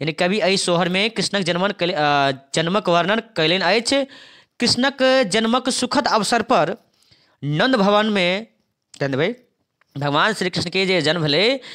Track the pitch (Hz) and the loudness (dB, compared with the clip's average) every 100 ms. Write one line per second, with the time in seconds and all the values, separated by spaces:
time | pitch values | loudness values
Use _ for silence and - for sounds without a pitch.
0 | 147 156 180 208 180 190 - 170 180 185 | -8 -2 -2 2 0 0 0 0 0 0
1 | 226 214 - 202 175 175 202 196 175 156 | -2 -2 -4 -2 -2 0 -2 -2 -4 0
2 | 147 143 139 135 - 165 165 208 185 170 | 2 2 0 -2 -6 -4 0 -2 2 0
3 | 170 220 220 - 156 185 175 220 226 277 | 2 -2 -4 -2 0 0 2 0 0 -2
4 | 269 - - - _ - 240 247 277 269 | -2 -10 -20 -20 _ -4 -2 0 -2 0
5 | 262 262 202 226 226 254 254 - 247 277 | 2 2 2 0 0 0 -2 -4 -2 -2
6 | 233 214 190 240 214 208 156 220 _ _ | 0 0 0 -2 2 2 2 -4 _ _
7 | _ _ _ - 143 151 247 247 196 208 | _ _ _ -10 -4 0 2 2 4 4
8 | 214 202 175 190 226 _ _ _ _ - | 2 0 0 -2 -6 _ _ _ _ -8
9 | 143 135 180 240 _ _ _ _ _ 139 | -4 0 -2 -4 _ _ _ _ _ -6
10 | 143 147 208 208 180 170 175 190 190 185 | -2 2 0 0 -4 -4 -4 -2 0 0
11 | 147 170 156 147 220 269 - | 0 0 0 2 2 0 -6